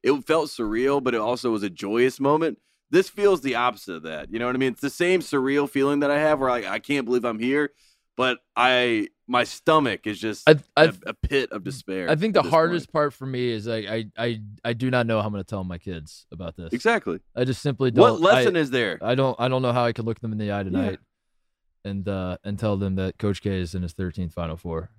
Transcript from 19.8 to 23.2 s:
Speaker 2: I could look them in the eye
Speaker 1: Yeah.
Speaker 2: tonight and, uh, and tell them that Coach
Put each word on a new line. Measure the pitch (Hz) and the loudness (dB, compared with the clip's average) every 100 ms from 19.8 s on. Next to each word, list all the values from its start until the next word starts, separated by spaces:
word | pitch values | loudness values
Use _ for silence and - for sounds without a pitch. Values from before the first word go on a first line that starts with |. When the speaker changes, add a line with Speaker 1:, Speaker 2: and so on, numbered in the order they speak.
Speaker 2:
I | 120 | 0
could | 113 | -2
look | 113 110 | -4 -6
them | 113 | -6
in | 107 | -6
the | 104 | -4
eye | 101 | -4
Speaker 1:
Yeah. | |
Speaker 2:
tonight | 98 90 95 95 _ _ _ _ _ _ _ _ | -2 -2 -2 -6 _ _ _ _ _ _ _ _
and, | 101 98 98 | -8 -6 -4
uh, | 95 92 90 | -4 -4 -6
and | 101 101 | -8 -4
tell | 110 98 | -2 -2
them | 98 95 | -2 -2
that | 92 | -4
Coach | - | -2